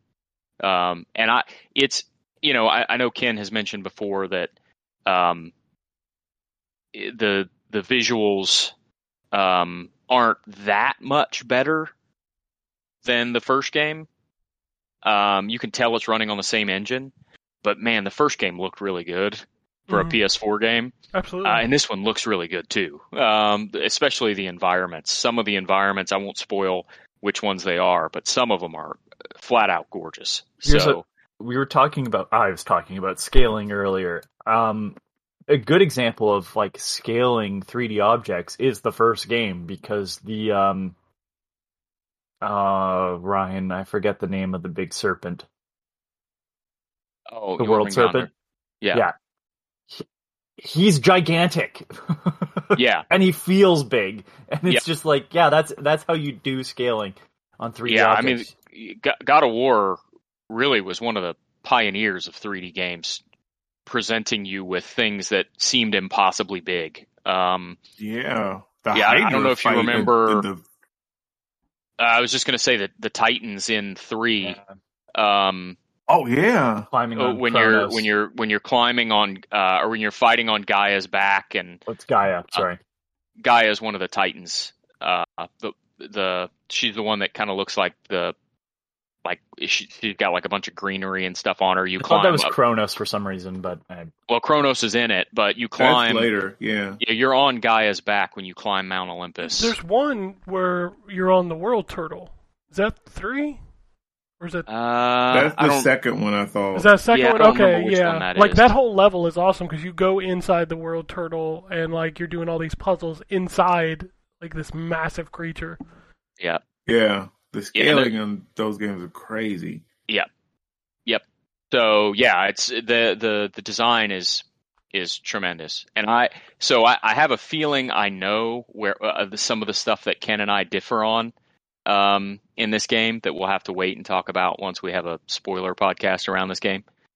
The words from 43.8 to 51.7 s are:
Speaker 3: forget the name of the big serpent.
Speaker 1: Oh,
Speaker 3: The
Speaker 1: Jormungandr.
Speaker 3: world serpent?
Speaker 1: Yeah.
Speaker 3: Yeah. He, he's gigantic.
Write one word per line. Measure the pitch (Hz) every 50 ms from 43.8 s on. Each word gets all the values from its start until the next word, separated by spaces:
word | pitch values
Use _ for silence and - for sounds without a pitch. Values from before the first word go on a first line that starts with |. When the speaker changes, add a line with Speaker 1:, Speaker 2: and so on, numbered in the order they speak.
| 95
Speaker 3:
forget | - - 104 92 104 98 -
the | 104 87
name | 98 95 95 92 92
of | 90
the | 85 90
big | 80 95 92 82 -
serpent. | - - 101 90 - - 90 87 - - _ _ _ _ _ _ _ _ _ _ _ _ _ _ _ _ _ _ _ _ _ _ _ _ _ _ _ _ _ _ _ _ _ _ _ _ -
Speaker 1:
Oh, | - 113 107 98 92
Speaker 3:
The | 85 120
Speaker 1:
Jormungandr. | 107
Speaker 3:
world | 110 107 104 101
serpent? | 98 127 117 113 139 127 - - _ _ _ _ _ _ _ _ _ -
Speaker 1:
Yeah. | 107 98 87
Speaker 3:
Yeah. | - 101 85 - - _ _ _ _ _ _ _ _ _ _ _ _ _
He, | - - - - _ _ _ _ _ _ _ _ _ _
he's | _ - - - 156 190 214 165 135
gigantic. | 117 185 185 185 165 160 170 165 175 180 - 165 - -